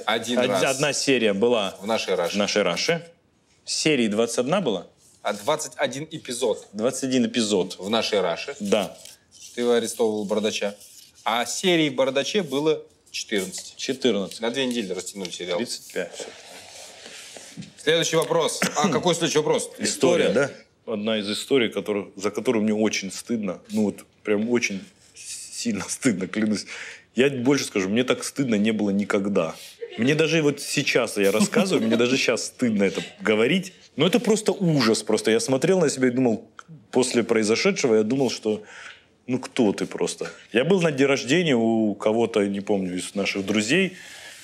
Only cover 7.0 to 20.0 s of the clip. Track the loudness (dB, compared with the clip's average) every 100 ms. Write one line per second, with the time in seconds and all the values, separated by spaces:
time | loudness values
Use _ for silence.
7 | 0 2 2 0 2 2 0 -6 -2 -2
8 | 0 0 0 -2 -8 -8 0 0 0 -8
9 | -20 -20 _ -20 -12 -2 2 2 0 0
10 | 0 0 -2 0 0 -2 -6 -8 -16 -20
11 | -20 -8 -2 -2 -2 -2 2 2 2 0
12 | 0 0 -2 -2 -2 0 0 0 -4 _
13 | _ -12 -4 -4 -4 -8 -14 -8 -6 0
14 | 0 0 -2 -6 -6 -4 -4 -4 -6 -6
15 | -8 -10 -10 -10 -6 -4 -4 -8 -10 -8
16 | -8 -10 -14 -16 -20 -20 -20 -20 -20 -20
17 | -20 -18 -18 -20 -18 -18 -18 -6 0 0
18 | 2 0 0 0 0 -2 -2 0 0 2
19 | 0 0 0 2 2 0 -2 -6 -4 2